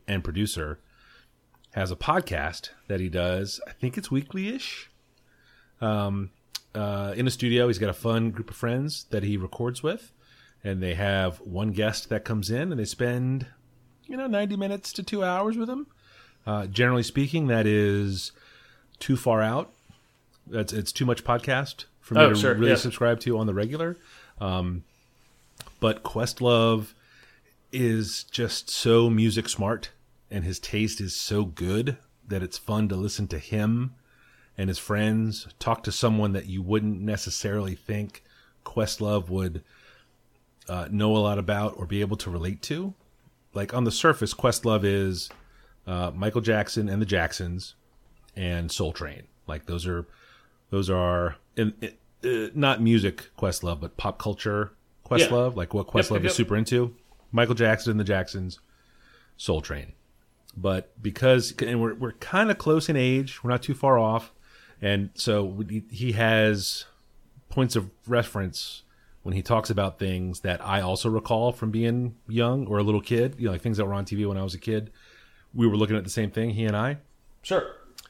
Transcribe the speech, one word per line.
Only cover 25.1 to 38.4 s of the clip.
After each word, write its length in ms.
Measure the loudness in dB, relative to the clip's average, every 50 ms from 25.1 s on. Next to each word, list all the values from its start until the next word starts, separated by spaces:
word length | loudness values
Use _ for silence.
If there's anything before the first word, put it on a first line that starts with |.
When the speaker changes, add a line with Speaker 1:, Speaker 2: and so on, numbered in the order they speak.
| _ _ _ _ _ _ _ _ _ -20 -20 -18 -8 0
Speaker 1:
but 240 | 2 2 2 0 -4
Questlove 920 | -6 -4 -2 -2 -2 -2 0 4 4 6 6 6 6 4 2 0 -4 -12 _ _ _ _ -20 -20 -20 _ _ _ _ _ _ _ -10
is 520 | -4 0 0 2 2 2 -2 -2 -6 -8 -10
just 440 | _ -4 -4 -2 -2 -2 -6 -6 -6
so 400 | -6 -2 4 6 8 8 8 6
music 400 | 6 6 4 4 4 2 -2 -2
smart, 420 | -4 -2 -2 -2 -2 -4 -6 -12 -18 _ _ _ _ _ _ -10
and 140 | -8 -6 -4
his 160 | -4 -6 -8
taste 400 | -8 -6 -2 -2 -2 -2 -2 -4
is 160 | -6 -6 -6
so 300 | -6 -6 -2 -2 -2 -2
good 520 | -2 -4 -6 -4 -2 0 0 0 -2 -4 -6 _ _ _ _ _ -6
that 160 | -4 -4 -4
it's 140 | -6 -8 -10
fun 320 | -6 -2 0 0 0 0
to 60 | 0
listen 320 | -2 -2 -4 -2 -4 -4 -4
to 100 | -4 -8
him 560 | -6 -4 -2 0 2 2 2 0 0 -4 -6 _ _ _ _ _ _ _ _ _ _ _ _ -4
and 100 | -4 -2
his 100 | -2 -4
friends 680 | -4 -2 0 0 2 2 2 2 0 0 -2 -6 -10 -16 -12 -6
talk 240 | -2 -2 -2 -2 -2
to 80 | -6
someone 420 | -4 0 2 2 4 4 2 2 0
that 140 | -2 -4 -4
you 140 | -6 -4
wouldn't 400 | -2 0 0 2 2 0 -2 -2
necessarily 720 | -2 -4 -4 -4 -4 -6 -6 -6 -4 -4 -2 -2 -2 -4 -6
think 500 | -8 _ -6 -4 -4 -4 -6 -10 -16 _ _ _ _